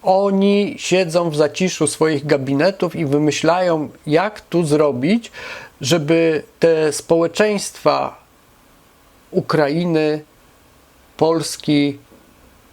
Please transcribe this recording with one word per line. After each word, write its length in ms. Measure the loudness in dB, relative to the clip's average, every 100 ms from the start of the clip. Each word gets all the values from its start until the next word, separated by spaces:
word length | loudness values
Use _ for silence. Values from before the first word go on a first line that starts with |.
Oni 720 | 2 2 2 2 2 2 0 -4
siedzą 520 | 0 0 2 0 0
w 60 | 0
zaciszu 520 | -2 0 -4 0 -4
swoich 380 | 0 0 0 0
gabinetów 720 | -2 0 0 0 0 -6 -4
i 100 | -2
wymyślają, 840 | 0 0 0 0 2 0 0 -4 -10 -2
jak 340 | 0 0 -8
tu 220 | -4 -2
zrobić, 680 | 0 2 2 0 0 0 -2 -18 -16 -16 -18 _
żeby 640 | -2 0 2 2 2 0 -6 _
te 340 | 2 2 0
społeczeństwa 1300 | -2 0 0 0 0 0 0 -6 -4 -2 0 -4 -10 _ _ _ _ _ _ _ _ _ _ _
Ukrainy, 920 | -6 -2 0 0 0 0 0 0 -4 -8 _ _ _ _ _ _ _ _ -2
Polski, 800 | 0 2 -2 -8 -2 0 0 -4 _ -20 _ _ _ _ _